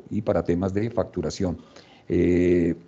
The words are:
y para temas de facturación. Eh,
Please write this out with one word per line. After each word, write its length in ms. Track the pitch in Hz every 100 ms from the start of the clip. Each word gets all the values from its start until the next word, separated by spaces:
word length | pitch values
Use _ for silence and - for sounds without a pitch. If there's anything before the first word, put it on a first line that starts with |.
| -
y 120 | 104
para 200 | 104 82
temas 320 | 82 87 95
de 160 | 98 117
facturación. 680 | 95 90 90 78 - 90 80 - - - - -
Eh, 680 | 87 87 87 90 90 85 82